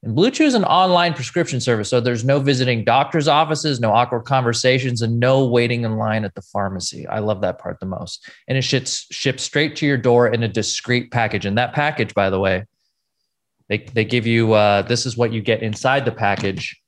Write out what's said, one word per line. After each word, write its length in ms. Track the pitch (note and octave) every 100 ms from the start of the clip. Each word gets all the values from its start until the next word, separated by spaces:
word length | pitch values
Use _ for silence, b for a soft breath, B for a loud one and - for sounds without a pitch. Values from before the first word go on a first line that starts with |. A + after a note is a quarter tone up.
And 120 | - A2+
Blue 160 | G#3+
Chew 140 | C4+ D#4
is 100 | A#3+
an 80 | F#3+
online 480 | F3 F#3 F3+ F3
prescription 480 | C#3+ B2+ F3 D#3+ C3
service, 260 | A#2+ A2+ G#2
so 140 | B2
there's 240 | A#2+ A#2+ A#2+
no 140 | C#3+
visiting 440 | C3+ C3 B2+ A#2
doctor's 440 | G#2+ B2 C#3+ E3 D3
offices, 520 | D3 D#3 D3+ D#3 B2+
no 140 | A#2
awkward 280 | G#2+ B2 B2
conversations, 800 | A#2 C3+ A#2+ A2+ C3 B2+ B2+ A#2
and 160 | A2+ A#2
no 260 | B2 C3+ C3
waiting 380 | A#2+ A#2+ A#2+ A#2
in 100 | A2
line 280 | A2 A2 G#2
at 80 |
the 80 | -
pharmacy. 680 | - G#2 G2 F#2 - - D2+
I 120 | G#2+
love 200 | G#2+ G2+
that 180 | G2+ F2
part 200 | F2+ F2
the 60 | F#2+
most. 420 | F2+ F2 - B B B
And 100 | C3
it 60 |
ships, 420 | B2 C3+ A2+ - -
ships 320 | - C#3 B2+
straight 320 | - D3 D3+ D3+
to 80 | D3
your 120 | C#3
door 300 | B2 A#2+ A#2+
in 140 | A2+
a 60 | A#2
discreet 640 | G#2 A2 - - B2 -
package. 340 | B2 A2 G#2 G2
And 100 | G#2
that 120 | B2
package, 420 | - D3 D#3 A2 -
by 160 | G2
the 80 | F#2+
way, 260 | G2 F#2 G#2+ _ _ _ _ _ _ _ _ _ _
they, 80 | G#2+
they 260 | - A2+
give 220 | A2 B2 A2+
you, 280 | A2+ A2
uh, 280 | G#2+ G#2 G2+
this 240 | G2 A#2+ B2+
is 100 | A#2
what 140 | A#2+
you 80 | A2+
get 220 | G#2 A2
inside 420 | A2 G#2 C3 C#3
the 80 | A#2+
package. 680 | - G2+ G2 G2 F#2+ - -